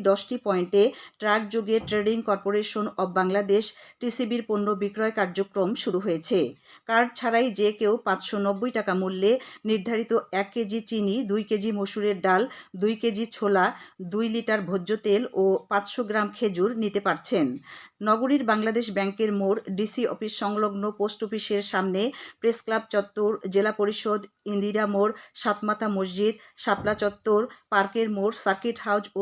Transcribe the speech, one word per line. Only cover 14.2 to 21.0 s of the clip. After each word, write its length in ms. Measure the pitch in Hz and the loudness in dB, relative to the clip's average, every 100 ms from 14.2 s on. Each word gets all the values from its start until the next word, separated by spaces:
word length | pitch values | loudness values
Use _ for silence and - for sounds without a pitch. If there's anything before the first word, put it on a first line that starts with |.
| 226 | -2
লিটার 320 | 226 226 214 | -2 0 -2
ভোজ্য 280 | 175 190 175 220 | 0 -4 -2 -2
তেল 240 | 208 202 - | 2 2 2
ও 100 | 190 190 185 - | 2 4 2 2
পাঁচশো 320 | 202 - - | -2 0 -4
গ্রাম 240 | 208 208 208 | -2 0 -2
খেজুর 360 | - 214 175 208 226 | 0 0 2 0 0
নিতে 220 | 208 202 | -2 0
পারছেন। 460 | 202 156 - - 135 135 - - - - | 0 -2 0 0 0 -2 -12 -20 -20 -4
নগরীর 420 | 208 226 262 285 233 | 2 2 4 2 2
বাংলাদেশ 400 | 214 220 226 220 | 2 2 0 0
ব্যাংকের 400 | 196 196 202 220 | -2 -2 0 0
মোড়, 260 | 202 190 220 - | 2 2 0 -2
ডিসি 320 | 190 214 - 233 | -4 -2 -2 -4
অফিস 260 | - 214 - | -4 -6 -4
সংলগ্ন 460 | 208 208 208 202 208 | -2 0 -2 -2 -4
পোস্ট 280 | 208 | -2